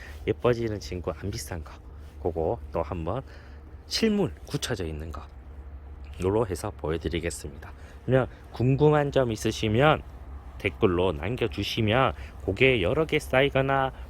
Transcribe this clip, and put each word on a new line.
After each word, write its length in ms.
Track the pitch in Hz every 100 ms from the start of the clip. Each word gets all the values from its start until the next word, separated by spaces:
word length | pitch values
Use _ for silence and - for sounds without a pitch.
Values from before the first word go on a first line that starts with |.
| - - -
예뻐지는 540 | 110 120 117 117 101
친구, 320 | - 90 82
안 180 | 80 98
비싼 320 | 117 - 87
거. 100 | 73 - - - - -
그거 360 | 90 82 82 117 76
또 100 | 87
한번 400 | 82 92 80 117 - - - - - - -
실물 460 | - 226 208 160 - -
굳혀져 400 | 143 - 107 82
있는 260 | 76 80
거. 100 | 73 - - - - - - - - - -
요로 240 | 90 107 107
해서 240 | 87 104
보여드리겠습니다. 1000 | - 76 82 78 82 82 - 73 73 - - - - -
그러면 220 | 131 120 - -
궁금한 600 | - 123 135 151 151 143
점 180 | 139 123
있으시면 720 | 107 110 - 110 110 147 110 - - - - - -
댓글로 540 | 101 - 104 87 92
남겨주시면 1040 | 76 90 123 117 - 98 - 107 120 127 - - -
그게 360 | - 92 131 123
여러 220 | 87 147
개 140 | 160 156
쌓이거나 760 | - 131 139 135 135 135 135 - -